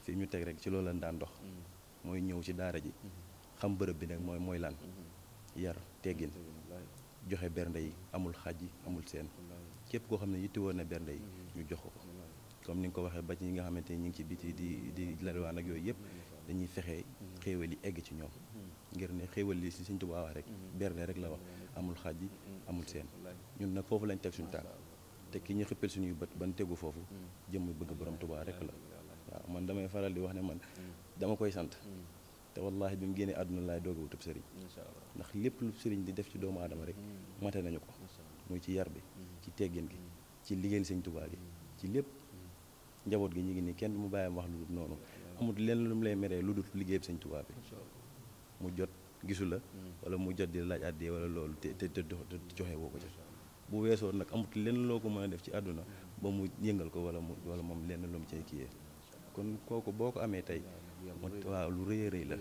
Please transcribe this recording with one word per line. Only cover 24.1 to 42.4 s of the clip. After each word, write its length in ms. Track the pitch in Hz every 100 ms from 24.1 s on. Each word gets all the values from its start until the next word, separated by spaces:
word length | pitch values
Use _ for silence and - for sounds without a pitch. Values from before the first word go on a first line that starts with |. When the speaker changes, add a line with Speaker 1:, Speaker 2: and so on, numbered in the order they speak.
| 95
Speaker 1:
teg 120 | 92
suñu 160 | 87 82
tànk. 160 | 80 82 - - - - - -
Te 80 | 98
ki 120 | - 101
ñu 100 | 104
xippil 240 | - 101
suñuy 240 | 95 92
bët 160 | 85 87 -
ban 160 | 90
tegu 220 | 90 95 85
foofu, 240 | 82 78 90 98 90 90 -
jëmm 220 | 92 87
bëgg 180 | 78 85 82
Borom 200 | 80 80
Tuubaa 260 | 85 78
rek 180 | 80 90
la. 120 | 92 - - 85 82 - -
Waaw, 200 | - -
man 120 | 87 90
damay 220 | 101 95
faral 260 | 101 98
di 60 | 90
wax 140 | 92
ne 80 | 92
man 180 | 92 80 - - 90 87 - -
dama 160 | 98 107
koy 160 | 107
sant. 260 | 95 82 - 104 95 87 - - - -
Te 80 | -
wallaahi 340 | 95 98 98 95
bi 100 | 95
mu 80 | 98
génnee 180 | 101 92
àdduna 260 | 90 90
laay 200 | 90 85
doog 160 | 85 82
a 40 |
wutub 200 | 76 78
sëriñ. 220 | - 78 - - 92 - - - - -
Ndax 180 | -
lépp 260 | 101 117 -
lu 100 | 120
sëriñ 300 | 107 117 101 95
di 80 |
def 160 | 92 101
ci 60 | 98
doomu 220 | 95 92
aadama 260 | 87 82 80
rek, 100 | 95 104 101 92 -
mate 140 | 101 98
nañu 180 | 87 82
ko. 80 | - - 92 - 80 71 -
Muy 100 | 90
ci 120 | 87
yar 140 | 92 90
bi, 100 | 80 - - 90 87
ci 100 | - -
teggin 320 | 98 87 80
gi, 80 | 90 87 87 - -
ci 120 | - 95
liggéeyal 300 | 98 101 95
Sëñ 160 | 92
Tuubaa 260 | 87 80 78
gi, 100 | 90 87 85 - -
ci 100 | 95
lépp. 180 | 120 139 - - 95